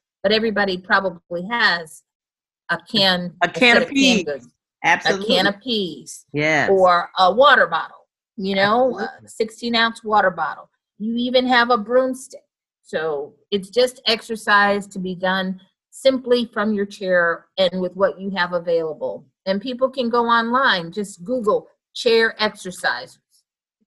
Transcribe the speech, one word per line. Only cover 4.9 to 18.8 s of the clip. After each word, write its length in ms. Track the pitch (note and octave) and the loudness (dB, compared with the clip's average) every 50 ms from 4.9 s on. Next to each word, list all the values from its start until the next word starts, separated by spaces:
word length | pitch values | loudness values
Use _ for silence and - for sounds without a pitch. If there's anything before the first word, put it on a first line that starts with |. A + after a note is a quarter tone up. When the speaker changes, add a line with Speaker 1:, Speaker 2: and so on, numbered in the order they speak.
| F#3+ G3+ - G3+ G3+ F#3+ G3 | 0 2 0 -2 -2 -2 -2
Speaker 1:
A 40 | A3 | 0
can 180 | B3+ F#3 F#3+ | 0 2 2
of 140 | G3+ - - | 0 -2 -4
peas. 680 | - B3+ A#3 G#3+ F#3+ E3 D3+ - - - - - - _ - | -6 -6 -4 -4 -4 -6 -8 -12 -16 -18 -20 -20 -18 _ -4
Speaker 2:
Yes. 380 | C#3+ D3+ D#3 D#3+ C#3+ C3 - | -2 0 2 2 2 2 2
Speaker 1:
Or 380 | G3 F#3+ F#3 F3+ F3 F3 - - - F3+ | 4 4 6 6 4 4 0 -2 0 2
a 140 | F#3 F3+ G3 | 2 2 4
water 360 | A#3 C#4 C#4+ C4 A3 F#3 E3 | 6 6 6 6 4 2 0
bottle, 400 | E3 D#3+ D3+ - - - _ _ _ _ _ _ _ | -2 -4 -6 -8 -14 -20 _ _ _ _ _ _ _
you 200 | - F#3+ G3 G3+ | -8 -6 -4 0
know, 420 | G3 G3 G#3 A3 B3 C4 B3+ G3+ F#3 | 0 2 2 2 2 2 0 0 -4
Speaker 2:
Absolutely. 280 | G#3+ - - - - | -6 -10 -10 -14 -20
Speaker 1:
a 20 | - | -12
sixteen 480 | - - A3+ A3 - - A#3+ A#3 A#3 | -8 -6 -6 -6 -6 -8 -6 -4 -2
ounce 260 | A3+ A#3 A#3 A3+ - - | 0 0 -2 -2 -6 -4
water 280 | G#3+ G#3+ G#3 F#3+ F#3 | 0 2 2 2 2
bottle. 380 | F3 E3 D#3 C#3+ - - - _ _ _ _ _ _ - | 0 -2 -4 -6 -8 -10 -16 _ _ _ _ _ _ -10
You 160 | G#3 A3+ A#3 | -8 -6 -4
even 300 | A#3+ A#3+ B3+ B3 B3+ B3+ | -4 -2 0 0 2 2
have 240 | B3 B3+ A#3+ A#3+ A#3+ | 4 4 4 4 4
a 80 | B3 A#3 | 2 0
broomstick. 640 | G3+ A3 B3 B3+ C4 C4 C4 C4 - - - - - _ _ _ _ _ _ _ _ | 0 0 2 2 2 0 -2 -6 -12 -16 -20 -20 -20 _ _ _ _ _ _ _ _
So 540 | - G3+ E3 D#3+ D#3+ D3 C#3 D3 C#3 - _ _ _ G3+ | -8 -6 -4 -4 -4 -4 -4 -6 -10 -14 _ _ _ -4
it's 180 | G3+ F#3 - | -4 -4 -4
just 320 | - A#3+ B3+ B3 - - - A3 | 0 0 0 0 -2 -4 -4 -2
exercise 800 | A3+ A3 - - A3+ G#3+ - A3 G#3 G3+ G3+ G3+ G3+ G3+ G3 - | -2 -2 -4 -8 -10 -6 -2 2 2 4 4 4 2 -2 -4 -8
to 100 | - G3 | -10 -8
be 160 | F3+ F#3 F#3 | -8 -8 -6
done 460 | E3+ F#3 F#3 F#3+ F#3+ F#3 F#3 F#3 F#3 - _ _ _ _ _ | -4 -2 -2 -2 -2 -2 -4 -6 -8 -12 _ _ _ _ _
simply 600 | - - - C4+ C4 B3+ C4 A#3+ B3 B3 A#3 A3 - | -14 -2 0 0 0 0 0 0 0 0 0 -2 -4
from 220 | G#3+ G#3 A3 G#3+ | -4 -2 -2 -2
your 100 | G3 G3+ | -2 -4
chair 640 | G3+ - - G3 F#3 F3+ F3 E3+ E3+ E3 - - _ _ - | -6 -6 -6 -2 0 2 2 2 2 0 -4 -8 _ _ 0
and 220 | F#3+ F3 F#3 F#3 | 0 0 0 -2
with 140 | F#3 F3 F3+ | -4 -4 -2
what 260 | F#3 G3 F3 - F#3 | 0 0 0 0 -2
you 100 | F#3+ G3 | -8 -6
have 240 | F#3+ F#3 F3 F3+ F3+ | -4 -2 -2 -2 -2
available. 680 | F3 E3+ F3 E3+ E3 | -4 -2 -2 -2 0